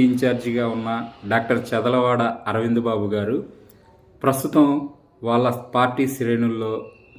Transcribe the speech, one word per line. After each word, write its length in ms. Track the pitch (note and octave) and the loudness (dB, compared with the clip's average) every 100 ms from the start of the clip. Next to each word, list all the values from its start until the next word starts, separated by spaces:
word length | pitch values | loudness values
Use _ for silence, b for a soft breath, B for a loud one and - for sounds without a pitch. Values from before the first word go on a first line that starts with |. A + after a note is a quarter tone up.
| B2+ | 4
ఇన్ఛార్జిగా 600 | B2 C3 B2 A#2+ A#2+ A#2 A#2 | 2 0 -2 -2 -2 -2 -4
ఉన్న 120 | A2 A#2 A#2 - G2+ | -6 -6 -8 -12 -2
డాక్టర్ 280 | A2+ A#2 A#2+ - | -2 0 -2 0
చదలవాడ 540 | A#2 A#2+ B2+ B2 A#2+ | -2 2 2 2 2
అరవింద్ 600 | A#2 - - A2+ A#2 A#2 A#2 | 0 -2 -4 -2 0 0 0
బాబు 180 | A2 G2+ | 0 0
గారు 220 | G#2 G2+ C#3 - b b b b b - - | -2 -2 -4 -6 b b b b b -20 -2
ప్రస్తుతం 440 | C3 C3 D#3 D#3 C#3+ C#3+ C#3+ - _ _ | 0 0 2 4 4 4 -4 -12 _ _
వాళ్ళ 260 | A2+ A#2+ B2 A#2+ - B2 | 0 2 2 0 -2 2
పార్టీ 300 | B2+ C3 C3 | 2 2 -2
శ్రేణుల్లో 680 | - A#2 A#2 A#2 A2+ A2 A2 - - - | -2 -2 0 0 -2 -4 -6 -8 -18 -20